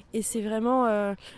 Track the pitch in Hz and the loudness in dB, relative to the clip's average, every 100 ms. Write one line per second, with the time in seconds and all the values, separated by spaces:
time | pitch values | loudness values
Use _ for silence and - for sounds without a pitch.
0 | - 220 202 233 208 220 233 262 240 208 | -8 -4 -2 -2 -2 0 2 4 4 2
1 | 202 196 - | 0 -4 -10